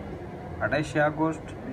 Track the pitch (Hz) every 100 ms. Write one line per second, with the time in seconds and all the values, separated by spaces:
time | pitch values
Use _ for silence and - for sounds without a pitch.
0 | - - - - - - 107 143 151 151
1 | 151 147 160 156 - - -